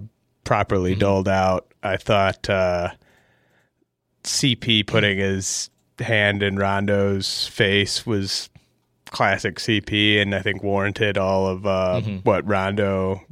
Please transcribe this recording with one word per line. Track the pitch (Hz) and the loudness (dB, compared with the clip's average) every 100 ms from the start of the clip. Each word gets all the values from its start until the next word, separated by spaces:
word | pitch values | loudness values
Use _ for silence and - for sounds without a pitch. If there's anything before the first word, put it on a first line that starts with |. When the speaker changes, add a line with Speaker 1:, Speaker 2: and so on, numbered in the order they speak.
| 101 _ _ _ | -6 _ _ _
Speaker 1:
properly | - 107 101 98 92 | -2 0 2 0 0
Speaker 2:
Mm-hmm. | 98 | 0
Speaker 1:
doled | 101 98 95 | 2 2 2
out. | 95 95 92 - _ | 2 2 0 -4 _
I | 104 95 | -4 -4
thought, | - 104 98 92 - | 0 2 2 0 -2
uh, | 98 92 90 87 - _ _ _ _ _ _ _ _ _ _ _ _ | 0 2 0 -2 -8 _ _ _ _ _ _ _ _ _ _ _ _
C | - - 139 | -6 0 0
P | 117 - 110 | 0 2 2
putting | 101 113 104 98 | 2 2 2 2
his | 98 95 95 - - _ _ - | 0 -2 -4 -6 -8 _ _ -10
hand | 117 110 101 101 | -2 2 2 2
in | 101 98 | 0 2
Rondo's | 98 98 101 101 101 98 98 - - | 0 0 0 2 2 0 -2 -6 -6
face | - 107 101 98 - - | 0 2 2 0 -2 -2
was | 107 98 - - _ _ _ _ _ - | -2 -2 -6 -8 _ _ _ _ _ -14
classic | - 113 98 107 87 | -2 0 0 -2 -4
C | - 107 | -2 -2
P, | - 107 104 104 | 0 0 2 2
and | 101 | 2
I | 98 | 0
think | 95 95 | -2 -4
warranted | 101 98 98 98 107 101 | -2 -2 -2 0 -2 0
all | 95 95 95 | 0 0 0
of, | 92 101 | -2 -2
uh, | 95 92 92 | 0 0 -2
Speaker 2:
Mm-hmm. | 101 98 | -4 -2
Speaker 1:
what | 104 95 95 | 0 0 0
Rondo | 101 95 98 101 95 95 95 - | -2 0 0 0 0 -2 -4 -4